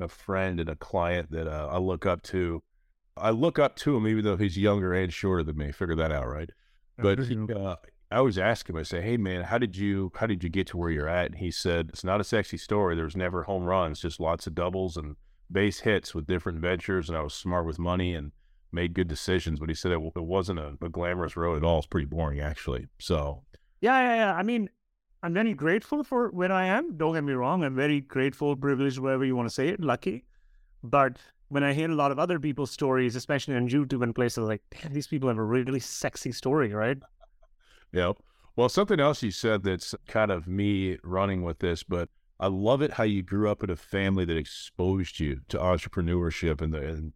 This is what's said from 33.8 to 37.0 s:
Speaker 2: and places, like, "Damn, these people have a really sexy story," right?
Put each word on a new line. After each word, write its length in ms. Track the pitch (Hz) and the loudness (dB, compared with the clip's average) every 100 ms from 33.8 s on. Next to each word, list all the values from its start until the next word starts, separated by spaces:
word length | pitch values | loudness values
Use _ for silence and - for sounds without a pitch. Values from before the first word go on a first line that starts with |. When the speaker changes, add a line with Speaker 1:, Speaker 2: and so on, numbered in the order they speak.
| 135 135 | 2 0
Speaker 2:
and 120 | 120 | 0
places, 340 | 113 120 120 110 | 2 0 0 -2
like, 140 | 107 - | -2 -6
"Damn, 240 | - 160 | -14 -8
these 140 | 143 - | -6 -4
people 200 | 151 131 | -2 0
have 80 | 110 | 0
a 80 | |
really 360 | 110 123 127 135 | 2 2 0 -2
sexy 520 | - - 147 - 131 | -6 -6 -6 -4 -8
story," 400 | 117 131 151 117 | -4 0 2 2
right? 260 | 104 110 135 | 0 -2 -2